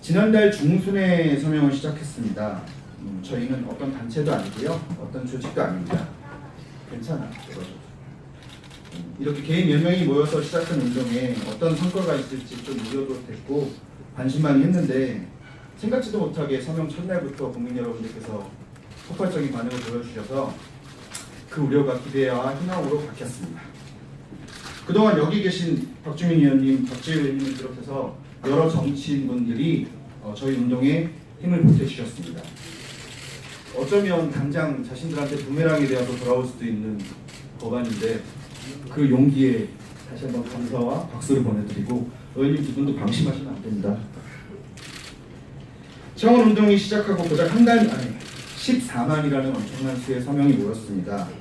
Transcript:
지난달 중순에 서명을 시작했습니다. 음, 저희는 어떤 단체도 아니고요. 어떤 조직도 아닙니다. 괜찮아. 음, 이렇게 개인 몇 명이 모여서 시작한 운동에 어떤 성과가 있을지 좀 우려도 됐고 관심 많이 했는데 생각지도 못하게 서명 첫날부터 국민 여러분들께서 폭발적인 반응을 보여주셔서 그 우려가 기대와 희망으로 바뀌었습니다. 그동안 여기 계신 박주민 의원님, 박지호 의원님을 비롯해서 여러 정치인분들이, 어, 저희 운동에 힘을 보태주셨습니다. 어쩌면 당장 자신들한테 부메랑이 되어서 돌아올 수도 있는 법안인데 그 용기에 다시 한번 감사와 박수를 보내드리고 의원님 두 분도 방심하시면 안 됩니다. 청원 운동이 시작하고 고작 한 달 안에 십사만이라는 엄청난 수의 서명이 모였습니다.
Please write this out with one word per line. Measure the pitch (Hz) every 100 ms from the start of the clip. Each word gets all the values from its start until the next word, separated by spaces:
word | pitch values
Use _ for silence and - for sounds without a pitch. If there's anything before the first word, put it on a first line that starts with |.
지난달 | - 175 220 214 208
중순에 | - 147 185 190 196 185 175 160 143
서명을 | 156 151 143
시작했습니다. | 135 151 - - - 110 95 151 104 - - - -
음, | 101 95
저희는 | - 120 120 127 -
어떤 | - 139
단체도 | 131 117 156 147
아니고요. | 104 95 - 143 160 - 170
어떤 | - 127 123
조직도 | 131 - -
아닙니다. | - 92 87 165 - - - - - - - - -
괜찮아. | 117 117 151 - - - - - - - - - - - - - - - - -
음, | 170 170 123
이렇게 | 139 143
개인 | 143 165 175
몇 | 147
명이 | 170 185 151
모여서 | 139 151 156
시작한 | - 170 165 156
운동에 | 123 127 127 - 127 113 208
어떤 | - 165 156
성과가 | 180 185 170 139
있을지 | 131 131 117 120
좀 | 127 127
우려도 | 110 135 135 131 -
됐고 | 107 - 143 143 - - - - -
관심 | 131 151
많이 | 151 135
했는데 | 170 180 147 127 131 107 - - - - - -
생각지도 | 214 254 220 208
못하게 | 156 147 139 131
서명 | 165 160 143
첫날부터 | 156 180 180 135 - 127
국민 | 120 120 123
여러분들께서 | 117 113 110 - 113 107 - - - - - - -
폭발적인 | - 196 156 139
반응을 | 120 117 123
보여주셔서 | 113 120 117 110 101 135 - - - - - - - - - - -
그 | -
우려가 | 139 143 131 123
기대와 | - 135 131 123 131 143
희망으로 | 180 185 143 147 -
바뀌었습니다. | - 117 - 87 82 - - - - - - - - - - - - -
그동안 | 190 214 170
여기 | 151 202
계신 | 190 165 170 - - -
박주민 | 156 143 175 165
의원님, | 143 135 135 131 120
박지호 | 123 - 156
의원님을 | 143 135 135
비롯해서 | 123 131 123 127 135 131 - - - 135
여러 | 156 160
정치인분들이, | 160 139 143 - 139 127 123 117 110 160 156 - - - -
어, | 107 107
저희 | 135 131
운동에 | 120 123 135 160 170 - - -
힘을 | 175 170
보태주셨습니다. | 147 - - - - - 170 170 - - - - - - - - - - - - - -
어쩌면 | 269 202 190 170 160
당장 | 147 143 160 156 131
자신들한테 | 117 131 165 147 139 143
부메랑이 | - 143 160 151 139
되어서 | 127 123 123
돌아올 | 123 123 127
수도 | - 117
있는 | 107 107 104 92 - - - - -
법안인데 | 113 120 165 104 - 113 - - - - 135 - -
그 | - 143
용기에 | 123 143 131 131 113 101 - - - -
다시 | 123 -
한번 | -
감사와 | - - - 120 120 - -
박수를 | 123 - 135
보내드리고 | 110 104 - - 101 120 113 - - 131
의원님 | 139 151 143
두 |
분도 | - 143 -
방심하시면 | - - 143 135 135 104
안 |
됩니다. | 113 104 98 110 - - - - - - - - - - - - - - - - - - - - - -
청원 | 226 247 220
운동이 | 208 208 202
시작하고 | - 208 208 185
고작 | 170 151 170 214
한 | 233
달 | 233
안에 | 214 - 123 - - - - -
십사만이라는 | - 247 - 123 123 151 147 139 131 117
엄청난 | 104 131 135 127
수의 | 127 127
서명이 | 123 143 143
모였습니다. | 120 101 113 - 95 90 101 87 80